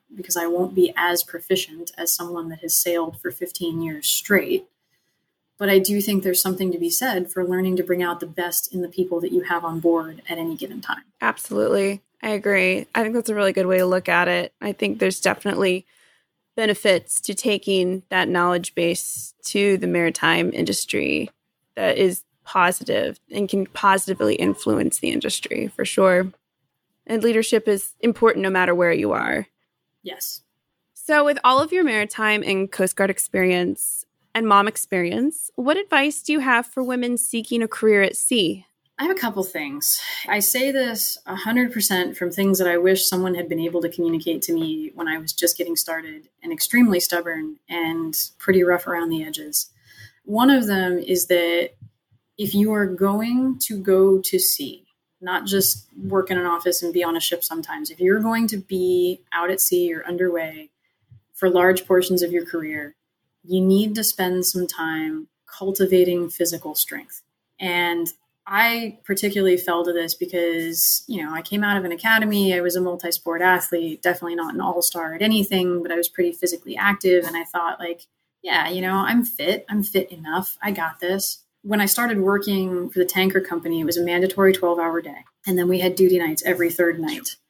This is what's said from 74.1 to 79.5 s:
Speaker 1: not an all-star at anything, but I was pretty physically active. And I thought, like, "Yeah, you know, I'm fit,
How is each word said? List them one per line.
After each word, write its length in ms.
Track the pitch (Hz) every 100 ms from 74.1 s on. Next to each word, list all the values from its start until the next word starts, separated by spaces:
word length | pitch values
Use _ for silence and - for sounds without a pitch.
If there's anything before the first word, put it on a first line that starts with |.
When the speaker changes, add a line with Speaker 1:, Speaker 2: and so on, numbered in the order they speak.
| 175 170
Speaker 1:
not 200 | 170 165
an 60 | -
all-star 540 | - 175 170 170 160
at 80 | 165
anything, 600 | 214 220 196 190 180 175
but 100 | 175
I 40 | 170
was 120 | 170
pretty 240 | - 175
physically 440 | 170 175 170 - -
active. 480 | 196 202 190 180
And 120 | 170 170
I 80 |
thought, 340 | 165 175 170 -
like, 280 | 175 170 - _ _ _
"Yeah, 260 | 370 165 175
you 140 | 185
know, 140 | 185 190
I'm 280 | - 240
fit, 400 | 240 - 156